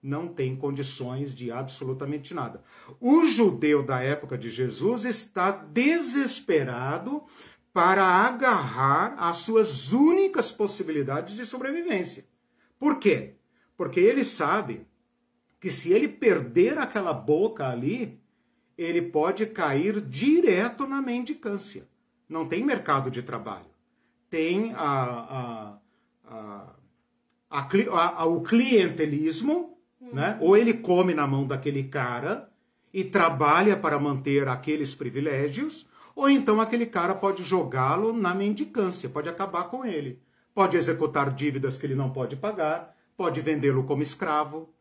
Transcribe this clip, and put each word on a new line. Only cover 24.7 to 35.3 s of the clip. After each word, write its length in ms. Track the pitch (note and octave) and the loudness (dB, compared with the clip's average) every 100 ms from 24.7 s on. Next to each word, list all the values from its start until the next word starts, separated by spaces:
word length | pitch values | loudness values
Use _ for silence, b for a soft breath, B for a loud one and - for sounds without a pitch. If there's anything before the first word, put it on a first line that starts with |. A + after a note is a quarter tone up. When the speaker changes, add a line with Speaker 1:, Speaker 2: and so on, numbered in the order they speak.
Speaker 1:
a, 60 | G#3 | -4
a, 920 | D3+ C#3 B2 B2 - C3 A#2+ A2+ G#2+ G#2 _ _ _ _ _ | -2 0 -2 -4 -10 -10 -8 -10 -14 -18 _ _ _ _ _
a, 420 | A2+ G#2+ G2+ G2+ - _ _ _ _ _ _ _ | -18 -16 -16 -18 -20 _ _ _ _ _ _ _
a 140 | D3 | -6
cli-, 260 | C3+ F#3+ A#3+ | 0 0 2
a, 320 | F3 E3+ E3+ | 2 2 2
a, 40 | E3 | 0
o 160 | E3+ | 0
clientelismo, 1300 | - A#3 C4+ A#3 F3+ D3 D#3 D3 D#3 D#3+ C4 E4+ E4+ - _ _ | 2 4 6 4 4 0 -2 0 -2 -2 -2 -2 -4 -14 _ _
Speaker 2:
Hum. 120 | B3 C3 | -10 -4
Speaker 1:
né? 200 | E3 A3 | -2 0
Ou 160 | D#3+ G3+ | 6 6
ele 160 | A#3 | 6
come 400 | - - F3+ F3+ | 0 2 4 4
na 140 | D#3 C#3+ | 2 0
mão 180 | C#3 C3+ | 0 -2
daquele 380 | C3+ C#3+ C#3 | -4 -4 -4
cara 640 | C3+ D3 B2 A#2+ D3+ A#3 - _ _ _ _ | -4 -4 -4 -4 -4 -6 -8 _ _ _ _
e 120 | G3 | -6
trabalha 760 | F#3+ G3+ E3 C#3 D3 D#3+ G#3 F#3+ | -2 2 2 4 4 6 4 4
para 220 | D#3+ D3 | 2 0
manter 480 | D3 C#3 C#3+ C#3 C#3 | 0 -2 0 0 0
aqueles 480 | B2+ D3 D#3 C#3 - | -4 -2 -4 -4 -6
privilégios, 920 | B2 B2 D3+ | -8 -4 -2